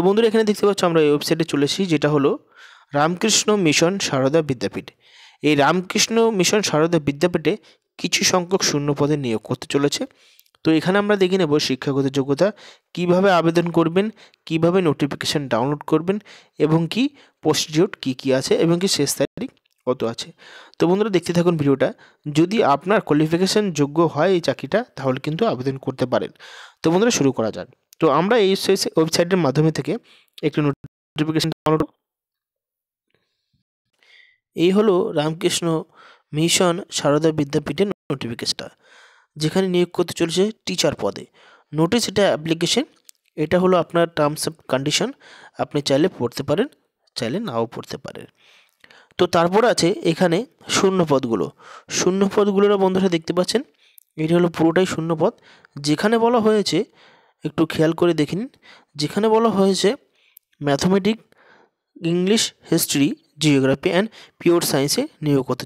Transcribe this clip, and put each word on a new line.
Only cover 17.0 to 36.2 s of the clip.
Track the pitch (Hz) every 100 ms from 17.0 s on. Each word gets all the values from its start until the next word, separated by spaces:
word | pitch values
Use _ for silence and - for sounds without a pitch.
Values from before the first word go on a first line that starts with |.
| 277 _ _ _
প্রসিডিওর | 156 143 - 151 202 -
কি | 131
কি | 123 135
আছে | 131 - -
এবং | 165 175
কি | 190
শেষ | - 139 -
তারিখ | 139 - 254 _ _ _ -
কত | 127
আছে। | 113 113 170 - - - - -
তো | 170
বন্ধুরা, | 196 220
দেখতে | 180 -
থাকুন | 170 175 165
ভিডিওটা। | 139 131 147 - - _ 151 147
যদি | 175 226 131 143
আপনার | 180 214
কোয়ালিফিকেশন | - 147 156 170 190 214 208 151
যোগ্য | 143 151 160
হয় | 143 180
এই | 180 143
চাকরিটা, | 123 135 208 247 -
তাহলে | 135 131
কিন্তু | 156 165 226
আবেদন | 123 135 135 -
করতে | 135 123
পারেন। | 113 90 - - - - _
তো | 165
বন্ধুরা, | 180 240
শুরু | - 135
করা | 120 110
যাক। | 90 - _ _ -
তো | 160 143
আমরা | 196 240
এই | 190 190 - 190 - 160
ওয়েবসাইটের | 160 - 175 190 170
মাধ্যমে | 156 160
থেকে | 156 139 220 _ _ _ - 156
একটি | -
নোটিফিকেশন | 147 135 - _ _ - 156 156 160
ডাউনলোড, | - 151 156 302 _ _ _ _ _ _ _ _ _ _ _ _ _ _ _ _ _ _ _ _ _ _ _ _ _ _ -
এই | 175
হলো | 196 220 180 - 160
রামকৃষ্ণ | 151 160 175 - 170 160 - _ - _